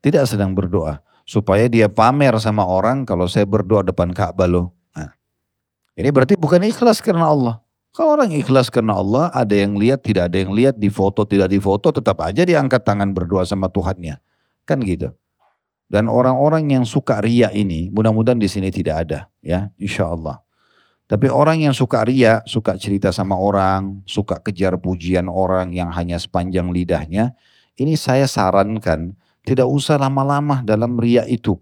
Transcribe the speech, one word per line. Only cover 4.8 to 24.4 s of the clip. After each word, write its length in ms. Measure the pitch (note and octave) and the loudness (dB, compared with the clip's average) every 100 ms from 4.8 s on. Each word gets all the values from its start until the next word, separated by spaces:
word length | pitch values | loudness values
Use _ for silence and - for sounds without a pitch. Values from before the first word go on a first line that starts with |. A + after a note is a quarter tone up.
| _ - | _ -14
Nah, 200 | - _ _ _ _ _ _ _ _ - | -14 _ _ _ _ _ _ _ _ -4
ini 140 | A#2 | 2
berarti 280 | C#3 C3 G3+ | 2 4 2
bukan 240 | D3 F3 G#3 | 4 2 2
ikhlas 360 | A3+ A#3+ G#3+ | 2 2 2
karena 280 | - E3+ D#3+ | 0 0 2
Allah. 320 | D3 B2 A2+ _ _ _ - | 2 0 -4 _ _ _ -2
Kalau 180 | D#4+ | 2
orang 160 | D4+ A#3 D3+ | 2 2 0
ikhlas 320 | B2 C3 B2 | 2 2 2
karena 280 | B2 A2 G2 | 0 0 -2
Allah, 360 | G2 A#2+ E3+ | 0 0 0
ada 220 | C3 A2 G2+ | -2 0 2
yang 240 | G2+ G2+ | 0 0
lihat, 240 | A2+ C3+ | 0 0
tidak 260 | - G2 F2 | 0 0 0
ada 60 | F#2 | -2
yang 160 | F#2 | -2
lihat, 220 | G2+ C3+ A#2+ | 2 2 2
difoto, 460 | G2+ G2+ G2 G2+ | -2 0 0 0
tidak 260 | G#2+ G2 F#2 | 0 2 2
difoto, 400 | G2 G2 G#2 E3+ | 2 0 0 0
tetap 300 | C#3+ A2+ F#2+ | 0 -2 -2
aja 220 | E2 G#2+ | -4 0
dia 160 | F3+ D#3+ | 2 2
angkat 240 | C#3 B2+ | 2 0
tangan 260 | - G2+ G2 | 0 0 -2
berdoa 320 | F#2 E2+ F#2+ F2+ | -2 -2 -2 -2
sama 240 | G2 F#2+ | -2 -2
Tuhannya. 500 | G2 F2 F#2 E2 C#2+ _ _ _ _ - | -2 -4 -6 -10 -14 _ _ _ _ -4
Kan 160 | C#3 | -2
gitu. 320 | G#2 E2+ C2 - _ _ _ _ _ _ _ | -2 -4 -6 -10 _ _ _ _ _ _ _
Dan 240 | G#2 A2+ | -2 0
orang-orang 560 | A2+ B2+ C3 D3 D#3+ D3 | 2 2 2 2 2 2
yang 160 | C3 | 0
suka 400 | A#2 C#3+ - G#2+ | 0 -2 -2 -2
riya 240 | A2 A#2+ G#2+ G2+ | 2 2 2 0
ini, 320 | G2+ E2 F2+ G2+ | -2 -2 -4 0
mudah-mudahan 400 | A2 A2 A2+ A#2+ | 0 2 2 2
di 160 | G2 | 0
sini 160 | G#2 F#2+ F#2 | -2 -4 -2
tidak 320 | D#2+ D#2 E2 | -4 -4 -4
ada, 240 | D2 - _ | -8 -10 _
ya, 320 | - F2+ G#2 _ | -4 -4 -4 _
insya 320 | G2 - E2+ | -8 -4 -4
Allah. 320 | E2 D#2 C2+ _ _ _ _ _ _ _ | -4 -8 -12 _ _ _ _ _ _ _
Tapi 240 | G#2+ C3 | 0 2
orang 320 | C3 D3+ D#3+ | 4 2 4
yang 80 | D3+ | 0
suka 320 | C3 B2 A#2+ | 2 0 0
riya, 400 | A2+ C3 A#2 A2 | 2 4 4 4
suka 320 | - A2 G#2 F#2 | 0 -4 -2 -4
cerita 400 | G#2 G2+ G2 F#2 | -4 -2 0 -2
sama 240 | G2 F#2 | -2 0
orang, 640 | G2+ G2 F#2+ F#2+ G2 G2 | 0 2 0 0 -4 -10
suka 400 | G2 - G2+ F2 | -8 -6 -4 -6